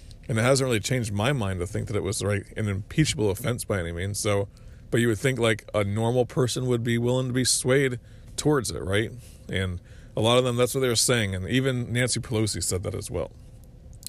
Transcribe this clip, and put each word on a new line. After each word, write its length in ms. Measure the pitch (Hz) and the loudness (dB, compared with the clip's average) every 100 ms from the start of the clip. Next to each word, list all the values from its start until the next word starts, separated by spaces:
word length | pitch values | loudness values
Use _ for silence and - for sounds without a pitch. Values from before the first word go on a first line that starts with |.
| - - - | -18 -12 -4
And 100 | 110 | 2
it 40 | |
hasn't 240 | 120 135 131 | 4 4 2
really 140 | 110 | 0
changed 320 | - 127 107 | 0 -2 0
my 200 | 101 120 | 0 0
mind 280 | 143 98 92 | 0 -2 -2
to 60 | 87 | -4
think 220 | 110 104 | -4 -2
that 80 | 101 | -2
it 60 | |
was, 200 | 85 - | -2 -2
like, 300 | 101 101 - - | 0 -2 -4 -4
an 120 | 104 | -2
impeachable 600 | 95 - - 151 151 107 | -2 -2 2 2 2 0
offense 360 | 92 113 120 | 0 -2 -4
by 160 | - 101 | -2 -4
any 120 | 85 | -2
means. 280 | 85 98 104 | -4 -4 -2
So, 280 | 107 101 98 - - - - | 0 0 -2 -8 -20 -18 -2
but 100 | 117 | 2
you 80 | 120 | 2
would 100 | 104 | 2
think, 200 | 131 110 | 0 2
like, 300 | 113 110 - | 2 2 0
a 100 | 104 | -2
normal 420 | 101 104 117 127 117 | 0 0 2 2 2
person 400 | - 123 135 127 | 2 0 0 0
would 180 | 120 | 0
be 120 | 117 117 | 2 2
willing 300 | 120 127 131 | 2 2 2
to 60 | |
be 120 | 127 | 0
swayed 540 | 120 - 127 135 135 123 - - - - | 2 2 4 4 2 -2 -10 -20 -16 -2
towards 340 | 147 147 104 | 2 2 0
it, 120 | 73 | -4
right? 280 | 82 101 113 120 - - - | 0 0 0 -6 -16 -16 -6
And 300 | 95 95 87 - - - - | -2 -2 -4 -10 -20 -8 0
a 40 | |
lot 180 | 110 123 | 4 6
of 60 | |
them, 120 | 127 120 | 4 2
that's 180 | 123 | 2
what 60 | 135 | 2
they 80 | 127 | 2
were 80 | 110 | 2
saying. 380 | - 120 101 | 4 2 2
And 140 | 95 90 | -2 0
even 440 | 127 131 123 120 | 0 2 0 -2
Nancy 280 | 120 123 120 | 0 0 0
Pelosi 420 | - 107 107 87 | -2 0 0 -2
said 200 | - 92 | -2 -2
that 100 | 98 | -4
as 160 | 95 - | -6 -6
well. 220 | 87 - - - - - - - - | -6 -6 -10 -20 -20 -20 -20 -18 -16